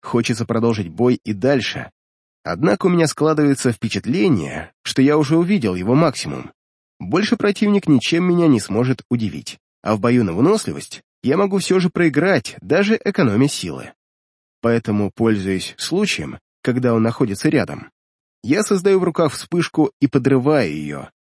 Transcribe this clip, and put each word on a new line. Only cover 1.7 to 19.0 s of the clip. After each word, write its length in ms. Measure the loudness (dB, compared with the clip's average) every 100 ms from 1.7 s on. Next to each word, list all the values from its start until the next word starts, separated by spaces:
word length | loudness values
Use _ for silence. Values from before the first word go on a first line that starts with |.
| -8 -12 _ _ _ _ _
однако 420 | -10 -2 0 0 2
у 20 |
меня 180 | 2 0
складывается 640 | 0 0 2 2 2 -2
впечатление, 1000 | -2 -4 -4 -4 0 2 0 -2 -10 -14 _
что 180 | -6 0
я 160 | 4 4
уже 200 | 2 0
увидел 380 | 2 0 0
его 200 | -2 0
максимум. 580 | 2 2 0 -8 -10 -12 _ _ _ _ _
Больше 380 | -4 -2 0 0
противник 520 | 0 0 2 2 4
ничем 360 | 2 2 0
меня 240 | 2 2 4
не 120 | 2
сможет 420 | 2 -2 0 -2 -4
удивить, 480 | -4 -4 -6 -14 -18 _ _
а 140 | -4 0
в 40 |
бою 240 | 2 2
на 80 | 2
выносливость 680 | 2 2 2 -2 -8 -12 -18 _ _
я 140 | -2 0
могу 220 | 0 0
всё 220 | 0 2
же 100 | 2
проиграть, 680 | 2 0 2 2 0 -2 -16
даже 400 | -2 0 2 0
экономя 460 | 0 0 2 4 2
силы. 440 | 0 -8 -10 -14 -20 _ _ _ _ _ _
Поэтому, 500 | 0 0 0 -2 -2
пользуясь 600 | 0 0 2 0 -4 -4 -10
случаем, 640 | -6 -2 -2 -4 -8 -12 _ _
когда 320 | -4 0 2
он 80 | 2
находится 460 | 0 0 -2 0 0
рядом, 420 | 0 -2 -8 -14 _ _ _ _ _
я 180 | -2 -2
создаю 380 | 2 0 2 2